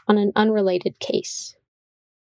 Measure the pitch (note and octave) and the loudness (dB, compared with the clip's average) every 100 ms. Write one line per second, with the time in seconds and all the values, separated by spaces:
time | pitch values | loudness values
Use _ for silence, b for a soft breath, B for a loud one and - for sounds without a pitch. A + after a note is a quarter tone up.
0 | - G#3 G3+ G#3+ G#3+ G#3+ F#3+ F3+ F#3 - | 2 2 2 2 2 2 0 0 -4 -8
1 | - - - - - - _ _ _ _ | -6 -4 -6 -12 -14 -20 _ _ _ _
2 | _ _ | _ _